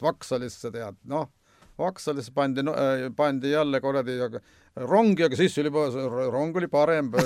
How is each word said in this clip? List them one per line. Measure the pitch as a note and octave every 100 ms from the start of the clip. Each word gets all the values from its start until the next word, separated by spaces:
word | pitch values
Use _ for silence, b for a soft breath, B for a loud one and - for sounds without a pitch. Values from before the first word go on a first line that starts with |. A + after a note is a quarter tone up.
Vaksalisse, | D3 - - B2+ B2 - A#2+
tead. | A#2 A2 G2+ B2
Noh, | C#3+ E3+ _ b b b -
Vaksalisse | E3+ F#3 - C#3 A#2
pandi, | - C#3 C3
no, | C#3
äh, | D3+ C3+ C3 B2+ A#2
pandi | D3 C#3 C#3
jälle | D3+ D3 C3+
kuradi, | C3+ C#3 B2 B2+
aga | B2 A2 b b b -
rongi, | B2 F#3+ A3+ F#3
aga | E3 B2+
siis | F3+ -
oli | D3
juba, | D3 D3
see | B2 C3
ro-, | A#2+ C3
rong | B2 D#3 E3+
oli | F3
parem, | D3 D3+ D#3+ C3+ B2